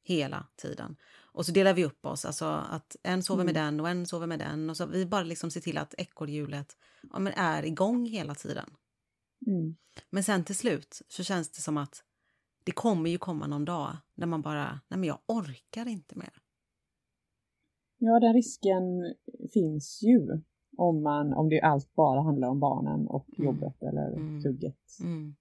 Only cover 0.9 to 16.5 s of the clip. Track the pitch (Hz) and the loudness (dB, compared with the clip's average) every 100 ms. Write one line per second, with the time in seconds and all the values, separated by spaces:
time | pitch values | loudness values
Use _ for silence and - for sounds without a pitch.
0.9 | 151 _ - _ - 170 175 190 180 156 | -12 _ -20 _ -6 2 6 6 6 0
1.9 | - 139 143 - 156 160 151 - 156 _ | -2 -8 -6 -6 -4 -4 -4 -6 -10 _
2.9 | - 180 185 180 185 175 160 151 151 165 | -10 -2 -2 0 0 2 0 0 -2 -2
3.9 | 180 175 175 170 160 151 147 156 160 165 | -4 -4 -6 -6 -6 -4 -4 -4 -4 -4
4.9 | 175 185 202 165 165 170 170 170 151 151 | -2 0 0 -2 -6 -6 -6 -4 -6 -6
5.9 | - 180 - 151 147 143 143 143 - _ | -10 -12 -8 -8 -6 -6 -8 -10 -16 _
6.9 | _ - - 196 - 175 151 147 170 190 | _ -12 -4 -4 0 0 0 -4 0 0
7.9 | 240 233 220 147 143 - - - _ _ | 2 -2 -4 -6 -8 -6 -8 -8 _ _
8.9 | _ _ _ _ _ 247 185 160 165 _ | _ _ _ _ _ -2 0 -2 -6 _
9.9 | - _ 190 190 196 170 196 240 147 - | -20 _ -4 0 0 0 -2 -2 -2 -4
10.9 | - - - 180 185 160 - - 151 143 | -20 -16 -10 -4 -4 -4 -8 -4 -4 -4
11.9 | - _ _ _ _ _ _ - - 233 | -12 _ _ _ _ _ _ -8 0 2
12.9 | 190 160 175 - 156 147 147 147 175 143 | 2 0 -2 -4 -4 -4 -2 -2 -2 -4
13.9 | 156 _ - 170 160 151 151 139 143 _ | -8 _ -6 -4 -2 -2 -4 -4 -8 _
14.9 | 185 180 - - 226 160 127 _ - 240 | -4 -2 -4 -4 -4 -4 -12 _ -10 -8
15.9 | 208 - - - _ _ | -8 -10 -14 -14 _ _